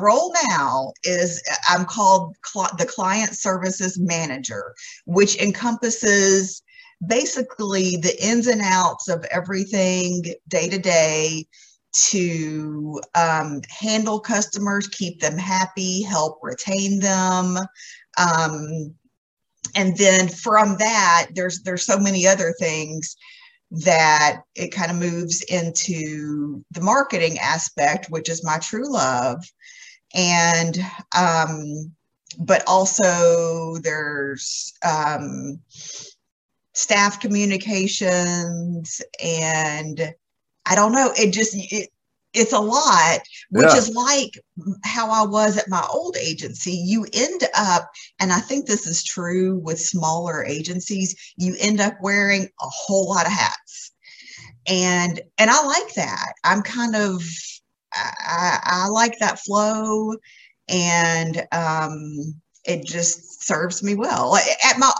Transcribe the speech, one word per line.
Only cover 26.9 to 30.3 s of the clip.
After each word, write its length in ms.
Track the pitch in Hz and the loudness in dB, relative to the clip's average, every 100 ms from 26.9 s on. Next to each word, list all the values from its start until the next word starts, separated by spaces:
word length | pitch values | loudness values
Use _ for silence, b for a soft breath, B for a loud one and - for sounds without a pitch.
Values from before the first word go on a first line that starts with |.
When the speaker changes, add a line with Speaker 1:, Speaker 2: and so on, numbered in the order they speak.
| 262 277 208 165 160 | 2 2 0 0 0
Speaker 1:
aspect, 680 | 113 160 - - 143 151 - | -2 -2 -4 0 0 0 -4
which 180 | 160 156 | -8 -6
is 160 | 165 | -6
my 140 | 165 156 | -4 -4
true 320 | 160 220 285 | -4 -6 -4
love. 500 | 240 131 127 127 123 175 _ b b b b _ | 0 0 2 0 -4 -10 _ b b b b _
And, 640 | - 180 | -2 2